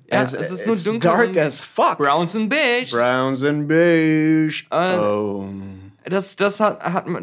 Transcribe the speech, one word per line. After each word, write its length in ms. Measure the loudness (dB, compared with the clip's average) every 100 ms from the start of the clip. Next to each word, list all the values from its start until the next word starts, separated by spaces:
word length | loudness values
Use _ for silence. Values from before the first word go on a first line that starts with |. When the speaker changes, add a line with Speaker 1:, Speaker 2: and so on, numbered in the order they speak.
| -2
Speaker 1:
Ja, 100 | 0
Speaker 2:
Es, 100 | 0
Speaker 1:
es 180 | -4 -6
ist 140 | -6 -2
nur 100 | -2
Speaker 2:
it's 80 |
Speaker 1:
dunkel 260 | -2 0 2
Speaker 2:
dark 180 | 2 2
Speaker 1:
und 80 | 2
Speaker 2:
as 240 | 0 -2
fuck. 360 | -6 0 0 2
Speaker 1:
Browns 380 | 2 2 0 -2
and 140 | -2
Beige. 420 | 0 0 0 0
Speaker 2:
Browns 500 | 0 2 2 0 0
and 240 | 0 0 2
Beige. 960 | 4 4 4 4 2 4 2 2 -2 -4
Speaker 1:
Äh, 280 | -2 0 0
Speaker 2:
Oh. 500 | 0 0 -2 -4 -8 -10 -12 -16 -20 -16 -6
Speaker 1:
das, 300 | -4 -4 -2
das 240 | -2 2
hat, 200 | 0 0
hat, 240 | -4 -4 -4 -6